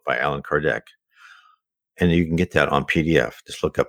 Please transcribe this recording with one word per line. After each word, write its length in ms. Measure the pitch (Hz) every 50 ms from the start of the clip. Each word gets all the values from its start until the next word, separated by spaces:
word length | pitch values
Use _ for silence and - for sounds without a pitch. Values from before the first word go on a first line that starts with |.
| -
by 140 | 69 64 62
Allan 240 | 67 73 71 71
Kardec. 400 | - - 76 76 76 71 55 - - - _ _ _ _ _ _ - - - - _ _ _ _ _ _ _ _ _ _ _ -
And 120 | 90 87
you 160 | 82 85 85
can 100 | 80 82
get 140 | 82 90 -
that 160 | - 76 71 -
on 140 | 73 71 -
P 180 | - - 87
D 160 | 76 82 80 69
F. 240 | 60 55 - - -
Just 160 | - - -
look 160 | - 76 - -
up 100 | -